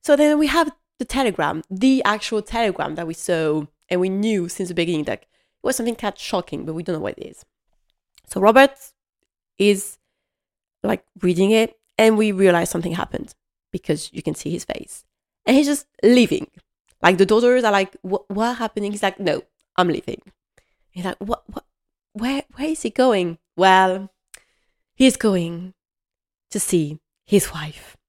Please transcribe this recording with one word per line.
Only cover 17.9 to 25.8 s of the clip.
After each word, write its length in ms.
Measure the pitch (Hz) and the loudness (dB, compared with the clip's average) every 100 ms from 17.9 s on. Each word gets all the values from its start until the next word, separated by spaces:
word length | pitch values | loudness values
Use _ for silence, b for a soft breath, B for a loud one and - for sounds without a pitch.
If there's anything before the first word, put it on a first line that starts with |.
| - | -6
"Wha-, 220 | 185 202 - | -6 -6 -6
what 280 | 202 226 240 | -4 -4 -4
happening?" 340 | 226 214 202 | -6 -6 -6
He's 100 | 208 | -4
like, 180 | 196 190 | -4 -2
"No, 220 | 180 151 - _ _ - | -4 -4 -6 _ _ -2
I'm 120 | 175 | 0
leaving." 320 | - - - - _ _ _ _ _ _ | -2 -6 -12 -16 _ _ _ _ _ _
He's 140 | 185 | -10
like, 140 | 180 - | -10 -8
"What, 260 | 196 - - | -6 -8 -8
what, 180 | - _ _ _ _ _ | -18 _ _ _ _ _
where, 300 | 208 240 277 - | -8 -4 -4 -8
where 140 | - 302 | -8 -6
is 140 | 320 | -4
he 80 | 226 | -6
going?" 480 | - 254 208 175 165 _ - | 0 2 2 -2 -6 _ 2
"Well, 540 | 190 190 190 185 196 _ _ - b b b b _ | 6 6 4 0 -8 _ _ -20 b b b b _
he's 220 | _ 262 247 | _ 4 4
going 580 | 220 190 170 170 185 _ | 0 0 -2 -8 -14 _